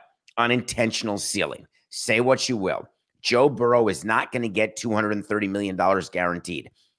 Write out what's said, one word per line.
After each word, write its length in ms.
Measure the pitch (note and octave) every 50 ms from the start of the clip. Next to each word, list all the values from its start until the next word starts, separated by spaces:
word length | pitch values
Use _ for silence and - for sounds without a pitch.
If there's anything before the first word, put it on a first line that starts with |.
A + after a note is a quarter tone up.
| - _ _ _ _ _ - -
Unintentional 800 | A#2 A#2+ B2 B2 A#2+ - - - A#2 A2+ - - A2+ A2 G#2 G2
ceiling. 480 | - - - G2+ E2 C#2+ - - - _ _ _ _ _
Say 300 | - - - - A2 A2+
what 280 | B2 C3 C3 B2 - -
you 80 | B2
will. 320 | G#2+ F#2+ F2+ C2 G1+ - - _ _ _ _ _ _
Joe 280 | - - A#2+ A#2+ C3+ D3
Burrow 400 | B2 G2+ A#2+ A#2+ B2 A#2+ A#2 G#2
is 160 | F#2 - -
not 280 | G#2+ A2+ B2 - - -
gonna 160 | B2 A#2+ A2
get 280 | F2+ G#2 G#2+ G#2 -
two 160 | - - A#2+ G#2+
hundred 200 | G#2+ G#2+ G#2 G#2+
and 140 | G#2 G2
thirty 220 | - G#2+ G#2+ G#2 G2
million 280 | G2 G2+ G2+ G2 F#2
dollars 320 | F#2 F2+ F#2+ G2 F#2+ F2 -
guaranteed. 640 | - F2+ F2+ F2 F2 F2 - F2+ D#2+ C2+ - - _ _ _ _ _